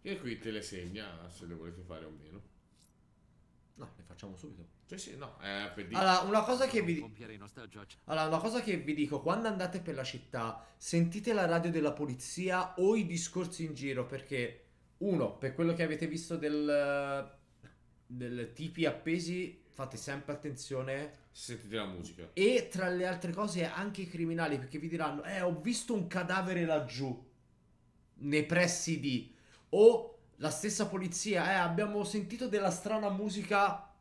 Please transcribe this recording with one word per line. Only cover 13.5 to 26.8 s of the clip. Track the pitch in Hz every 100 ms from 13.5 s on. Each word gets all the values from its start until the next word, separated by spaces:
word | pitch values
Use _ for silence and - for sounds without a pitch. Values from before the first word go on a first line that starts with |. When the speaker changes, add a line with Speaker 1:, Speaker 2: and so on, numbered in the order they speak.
| -
Speaker 2:
in | 160
giro, | 135 139 127
perché, | 123 135 - 135 120 - - - - _
uno, | 202 180 110 -
per | 135
quello | 131 170
che | 165
avete | 160 156 160
visto | 165 - 165
del, | 147 151 147 147 143 143 139 139 131 - _ _ - - - -
del | _ 123 123 120 117
tipi | - 160 -
appesi, | 151 123 160 170 165 180 180 - -
fate | - 131 113
sempre | - 139 143
attenzione. | 147 151 131 - 135 131 135 147 - -
Speaker 1:
Sentite | - - 117 113 110
la | 98
musica. | 90 85 - 85
Speaker 2:
E | - 202 247 -
tra | 180 180
le | 180 180
altre | 175 170
cose | 170 208 170
anche | 165 165 202 202
i | 175
criminali, | 165 165 165 160 139
perché | 123 151
vi | 160
diranno, | 165 151 143
"Eh, | - 190
ho | 180 165
visto | 202 226 -
un | 220 170
cadavere | 185 175 190 180 180
laggiù, | 165 151